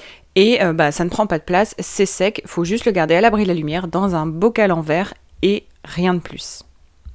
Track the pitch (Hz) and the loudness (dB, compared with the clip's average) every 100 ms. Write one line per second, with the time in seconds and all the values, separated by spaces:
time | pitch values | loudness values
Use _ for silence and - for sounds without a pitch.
0 | - - _ 190 214 240 180 160 147 - | -20 -20 _ 2 4 4 2 2 0 0
1 | 175 - 208 160 - 180 220 - 185 - | -2 -2 -2 -2 0 0 0 -4 -6 -2
2 | - - 190 - - - 170 233 233 185 | -2 0 -2 -2 -8 -4 -2 -2 0 0
3 | 160 165 226 214 190 170 151 165 180 170 | 2 4 4 4 2 0 -2 -4 -4 -2
4 | 196 170 160 160 220 233 202 165 156 170 | 0 0 -2 0 0 2 2 2 0 -2
5 | 202 - _ - 185 202 - - - - | -2 -8 _ -2 0 0 -4 -20 -12 -2
6 | 180 180 - - - - - _ _ _ | 0 0 -4 -14 -16 -16 -20 _ _ _
7 | - | -20